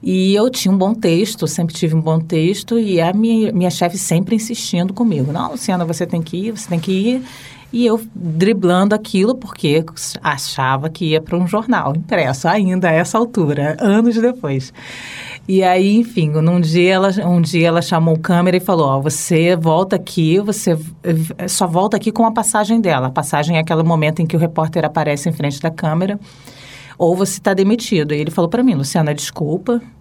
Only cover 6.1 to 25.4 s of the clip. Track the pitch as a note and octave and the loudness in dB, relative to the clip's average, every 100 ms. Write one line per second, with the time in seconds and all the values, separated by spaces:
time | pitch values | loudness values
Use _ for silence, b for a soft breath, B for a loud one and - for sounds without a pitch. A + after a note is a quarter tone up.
6.1 | E3+ D#3+ F3 G#3 G#3+ - F3 E3 F#3+ G#3+ | -4 -4 -6 -6 -8 -4 -4 -2 0 0
7.1 | B3+ B3+ B B B B A#3 A#3+ A3 A3+ | -2 -6 B B B B 0 2 0 -4
8.1 | F#3+ F3 D#3+ F#3+ G#3 F3+ F3+ G3+ G#3+ G#3+ | -8 -6 0 2 2 2 2 2 0 0
9.1 | F#3+ G3+ B3+ - - D#3+ D3+ D#3+ - - | 0 0 0 -6 -4 0 0 0 -10 -12
10.1 | - E3+ C#3 - - C3 C3+ D#3 D#3 D#3+ | -4 -4 -4 -6 -4 -2 0 -4 -4 0
11.1 | D#3 D#3+ E3+ F3+ G#3 A3+ G#3+ - D#3 - | 0 0 -2 0 -2 0 -2 0 -4 -2
12.1 | F#3 C3+ C3 E3 G3+ F#3+ F#3 F3 D#3+ E3+ | -2 0 0 0 2 2 2 2 2 2
13.1 | A3 A#3 A#3 D#3+ C#3+ C#3+ D#3 A3 G3+ A3+ | 0 0 0 0 0 -2 0 2 4 4
14.1 | A3+ A#3 B3+ D3+ C3+ C3 B B B B | 2 0 0 -4 -4 -6 B B B B
15.1 | B B B - F#3+ F#3 F#3 G3 G#3+ A3+ | B B B 0 2 4 4 4 4 2
16.1 | - D#3 D#3 D#3+ F3+ D#3+ E3 F3+ F#3+ G3 | 0 0 2 2 4 2 4 4 4 2
17.1 | F#3+ F3 F3+ D#3+ F#3 E3+ E3 E3+ E3+ E3 | 0 2 2 2 2 2 2 0 2 2
18.1 | D#3+ D#3+ F3 F3+ F3+ F#3 F3+ C#3+ C3+ D3 | 2 2 2 4 2 2 2 2 2 0
19.1 | - - E3 E3+ F3+ D#3+ D#3+ F#3+ G3 - | -4 0 2 4 2 2 2 2 -2 -2
20.1 | - D#3+ F3 G#3 G#3 - D#3+ D#3 - - | 0 2 2 0 -2 0 -2 -4 -10 -2
21.1 | D#3+ D#3+ - F3+ - F#3 E3+ G3 G3 G#3 | 0 -2 -6 -6 -2 0 0 0 0 -2
22.1 | G#3 A3+ A3+ A3 G#3+ G#3 A3+ G3 C#3+ C3 | 0 0 2 0 0 2 2 2 0 0
23.1 | C3 - D3 D3+ E3 D#3+ D#3+ E3 E3 D#3 | -2 -2 -2 0 0 0 0 2 2 0
24.1 | D#3 D#3+ E3 E3 D#3+ D#3 E3 D#3 D#3+ D3+ | 0 0 2 0 0 -2 -2 -2 0 0
25.1 | C#3+ E3+ D#3 | -2 -2 -2